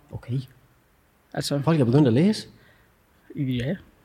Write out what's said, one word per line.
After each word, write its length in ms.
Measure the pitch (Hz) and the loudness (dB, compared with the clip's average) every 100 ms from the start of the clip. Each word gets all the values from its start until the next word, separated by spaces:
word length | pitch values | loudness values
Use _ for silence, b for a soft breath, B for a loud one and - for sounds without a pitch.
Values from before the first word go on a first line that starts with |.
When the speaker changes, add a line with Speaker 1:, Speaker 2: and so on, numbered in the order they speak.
| _ | _
Speaker 1:
Okay. 280 | - - 127 - - _ _ _ _ _ _ _ | -16 -8 -8 -8 -16 _ _ _ _ _ _ _
Speaker 2:
Altså, 280 | - - 143 | -10 -4 -2
Speaker 1:
Folk 180 | 143 165 | 0 2
er 40 | |
begyndt 220 | 117 131 135 | 4 4 4
at 60 | |
læse. 360 | 113 190 220 - b b b b _ _ _ - - | 4 2 0 -6 b b b b _ _ _ -16 -8
Speaker 2:
Ja, 400 | 131 123 127 190 - _ | -4 -4 -4 -6 -10 _